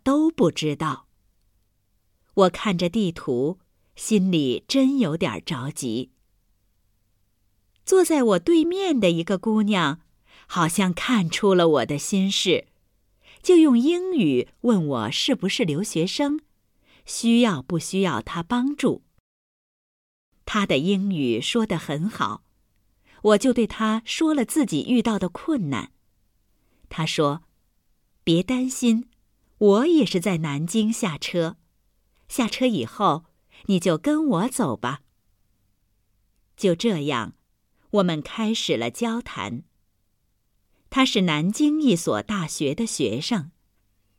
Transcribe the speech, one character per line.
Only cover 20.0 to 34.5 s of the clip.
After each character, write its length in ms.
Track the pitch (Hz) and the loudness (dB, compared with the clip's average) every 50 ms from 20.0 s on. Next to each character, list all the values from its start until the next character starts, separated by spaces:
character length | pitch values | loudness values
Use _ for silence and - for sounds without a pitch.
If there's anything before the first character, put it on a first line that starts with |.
| _ _ _ _ _ _ _ _ - | _ _ _ _ _ _ _ _ -10
她 200 | - - 208 196 | -4 -2 -2 0
的 140 | - 165 135 | 0 0 0
英 320 | 156 190 202 190 196 196 | 0 0 -2 0 -2 -2
语 320 | 185 151 135 120 113 113 | -2 -2 0 0 -2 -2
说 240 | 135 - - 233 220 | -2 -2 -2 -2 -2
得 100 | 214 180 156 | -2 -4 -6
很 300 | - - 143 151 170 220 | -6 -6 -6 -4 -4 -6
好， 340 | - - 123 101 104 - _ _ _ _ _ _ _ _ _ _ _ _ _ _ _ _ | -4 -4 -6 -6 -6 -10 _ _ _ _ _ _ _ _ _ _ _ _ _ _ _ _
我 180 | - 214 214 202 | 2 4 4 4
就 140 | - 262 | 4 2
对 140 | 233 247 220 | 2 2 0
她 340 | - - - 220 214 220 226 - | -2 -2 -2 -2 -2 -2 -2 -4
说 260 | - - - 330 311 | -6 -4 0 0 0
了 140 | 311 285 220 | 2 0 -2
自 180 | - - 320 262 | 0 0 0 0
己 220 | - 165 139 - - | 0 0 -2 0 0
遇 140 | 254 233 | 2 2
到 160 | - 233 214 190 | 2 0 0 -2
的 100 | 190 170 | -4 -6
困 400 | - - - - 311 247 170 139 | -8 -8 -4 -2 -2 -2 -2 -4
难。 240 | 135 101 - - _ _ _ _ _ _ _ _ _ _ _ _ _ _ _ _ _ _ _ - | -4 -6 -8 -10 _ _ _ _ _ _ _ _ _ _ _ _ _ _ _ _ _ _ _ -12
她 160 | - - 160 | -6 -6 -4
说 380 | - - - 151 143 147 170 _ _ _ _ _ _ _ _ _ _ _ _ _ _ _ _ - | -2 0 0 0 0 0 -4 _ _ _ _ _ _ _ _ _ _ _ _ _ _ _ _ 0
：“别 180 | 165 165 170 | 2 2 2
担 260 | 185 - 254 247 254 254 | 2 0 -2 -2 -2 -4
心， 420 | - - 247 233 226 233 247 _ _ _ _ _ _ _ _ _ _ - | -4 0 2 2 2 2 -2 _ _ _ _ _ _ _ _ _ _ 2
我 280 | 214 202 196 220 269 | 4 6 6 6 4
也 200 | 349 339 302 214 | 4 4 4 4
是 120 | - - 180 | 2 0 -2
在 200 | 170 208 180 160 | 0 0 -2 -2
南 280 | 165 151 143 143 160 | -2 -4 -4 -4 -4
京 240 | 170 - 220 214 220 | -2 0 0 0 0
下 280 | 226 - 233 180 143 - | 0 -2 -4 -4 -4 -6
车， 400 | - - - 175 160 165 - _ _ _ _ _ _ _ _ _ _ _ _ _ _ - | -8 -4 -2 -2 -2 -2 -4 _ _ _ _ _ _ _ _ _ _ _ _ _ _ -10
下 200 | - - 233 202 | -4 -4 -4 -2
车 160 | - - 254 | -2 0 0
以 220 | 254 214 147 110 | 0 0 0 -4
后， 400 | - - - 202 175 143 160 - _ _ _ _ _ _ - - | -4 -4 0 0 0 0 0 -4 _ _ _ _ _ _ -10 -4
你 120 | - 190 175 | 0 0 0
就 200 | - 185 160 156 | 2 2 0 0
跟 280 | - 285 302 311 320 | 0 0 0 0 2
我 220 | 277 196 165 220 | 0 0 0 0
走 260 | 262 | -2